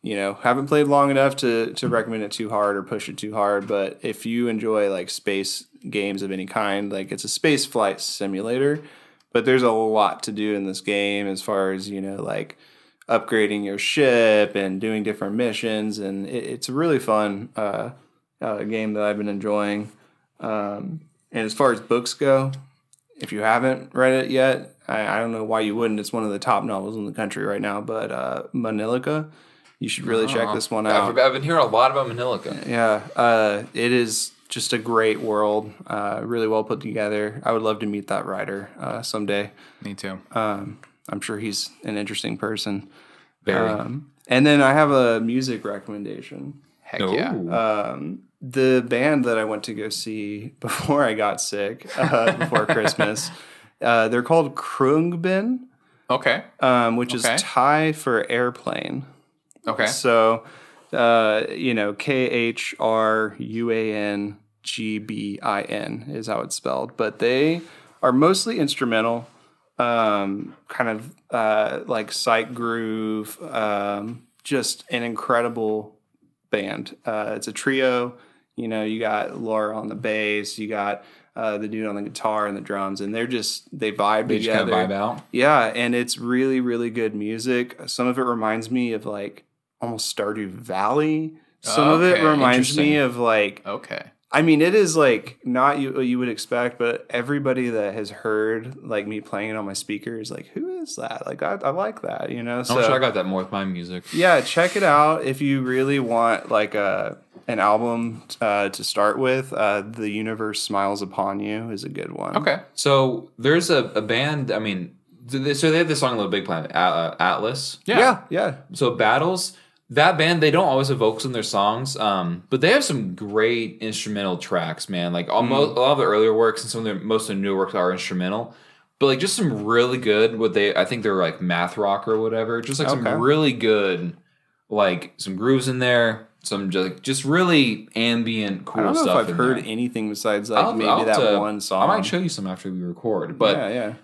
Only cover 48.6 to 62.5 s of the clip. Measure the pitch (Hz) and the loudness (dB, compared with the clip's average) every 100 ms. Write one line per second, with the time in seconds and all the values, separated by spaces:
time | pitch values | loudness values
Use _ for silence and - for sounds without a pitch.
48.6 | 131 127 117 120 143 147 123 113 107 107 | 4 4 2 2 2 2 2 0 0 -4
49.6 | 104 110 107 - 113 107 104 104 110 _ | -6 -8 -8 -8 -8 -8 -8 -10 -12 _
50.6 | 117 - - 143 131 107 104 - - 101 | -6 -4 0 2 2 0 -2 -2 -4 -4
51.6 | 101 - - - - 127 117 165 165 110 | -4 -6 -10 -2 2 4 2 2 0 0
52.6 | 107 117 104 - 95 107 170 - - - | 2 2 2 2 0 -2 -8 -10 -20 -20
53.6 | - _ 117 117 110 120 123 165 147 - | -20 _ 2 4 4 0 4 2 2 -4
54.6 | - - 131 156 170 175 180 190 220 254 | -8 2 4 4 2 -2 0 0 0 -4
55.6 | - _ _ _ _ 123 131 120 - _ | -6 _ _ _ _ 0 2 0 -4 _
56.6 | 135 123 117 117 120 123 113 117 - - | 4 4 4 0 -2 0 0 0 0 2
57.6 | 135 151 160 156 - 117 - 120 123 120 | 4 4 2 0 0 0 0 0 -2 -4
58.6 | - - - 131 135 _ _ _ _ _ | -6 -6 -6 -8 -10 _ _ _ _ _
59.6 | - 110 107 127 127 117 113 113 - - | -6 0 0 2 4 6 6 4 -4 -20
60.6 | - - _ - 120 113 107 107 - - | -20 -20 _ 2 6 6 4 2 -2 -2
61.6 | 127 113 104 101 - 135 127 120 117 | -2 0 -2 -4 -2 0 2 0 0